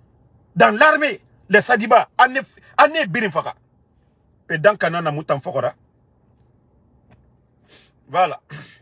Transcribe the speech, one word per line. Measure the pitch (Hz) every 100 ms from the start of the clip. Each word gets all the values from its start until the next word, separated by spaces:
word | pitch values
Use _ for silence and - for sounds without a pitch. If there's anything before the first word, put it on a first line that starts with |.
| _ _ _ _ _ 175
Dans | 226 214
l'armée, | 311 302 294 196 _ _ -
les | 202
Sadiba, | - 247 220 233 - -
Ané, | 254 269 - _ _ -
Ané | 294 320 233
Birin | 233 214
Faka. | 156 - - _ _ _ _ _ _ _ _ -
Pe | 165
Dankanana | 196 208 170 170 160
Moutan | 147 156 143
Fokora. | - 135 123 - _ _ _ _ _ _ _ _ _ _ _ _ _ _ _ _ _ _ _ - _ _ _
Voilà. | 156 175 - _ 147 - _